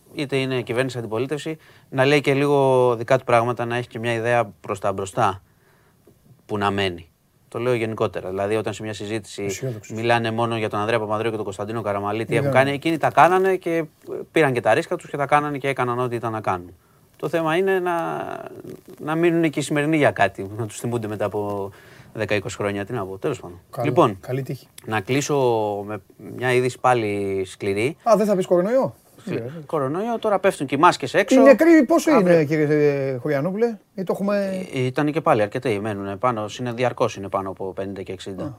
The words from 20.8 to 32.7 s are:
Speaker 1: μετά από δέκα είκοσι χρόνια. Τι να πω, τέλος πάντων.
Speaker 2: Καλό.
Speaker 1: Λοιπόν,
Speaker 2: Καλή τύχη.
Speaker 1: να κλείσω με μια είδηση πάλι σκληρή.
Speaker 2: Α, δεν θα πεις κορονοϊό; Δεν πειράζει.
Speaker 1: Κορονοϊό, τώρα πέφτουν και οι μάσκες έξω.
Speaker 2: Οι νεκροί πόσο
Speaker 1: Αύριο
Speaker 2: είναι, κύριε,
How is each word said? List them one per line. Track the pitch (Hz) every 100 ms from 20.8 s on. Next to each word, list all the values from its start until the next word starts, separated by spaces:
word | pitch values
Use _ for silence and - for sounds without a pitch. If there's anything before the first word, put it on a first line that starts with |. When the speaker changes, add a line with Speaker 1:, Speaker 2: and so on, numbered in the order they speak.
| 120 120 107
Speaker 1:
μετά | 104
από | 104 104 101 101 98 - - - -
δέκα | 113 104
είκοσι | 104 110 -
χρόνια. | 104 101
Τι | 101
να | 123 95
πω, | 95
τέλος | - 120
πάντων. | 87 87 _
Speaker 2:
Καλό. | - 123
Speaker 1:
Λοιπόν, | 123 123 95
Speaker 2:
Καλή | - 131
τύχη. | 131 131 - - -
Speaker 1:
να | 107
κλείσω | 101 135 131 143 123 113 107 101 101
με | 104 - - - 110
μια | 127
είδηση | 123 127 -
πάλι | 127 123 107 101 98 95 92
σκληρή. | - 101 101 127 -
Speaker 2:
Α, | 233 202
δεν | 214
θα | 185
πεις | 185
κορονοϊό; | 175 190 262 165 - _ -
Δεν | -
πειράζει. | 107 120 165 143
Speaker 1:
Κορονοϊό, | 156 135 170 233 226
τώρα | 220 190
πέφτουν | 196 - 135
και |
οι | 139
μάσκες | 175 - 127
έξω. | 170 202 262
Speaker 2:
Οι |
νεκροί | 269 240 330 320 254
πόσο | 330 330
Speaker 1:
Αύριο | 262 180
Speaker 2:
είναι, | 165
κύριε, | 143 156 147